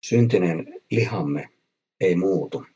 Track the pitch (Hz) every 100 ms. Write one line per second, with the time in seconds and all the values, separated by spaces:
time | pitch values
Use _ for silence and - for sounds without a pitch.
0 | - 113 120 113 90 82 90 - _ 113
1 | 117 107 76 147 - _ _ _ _ _
2 | 92 87 95 92 71 - -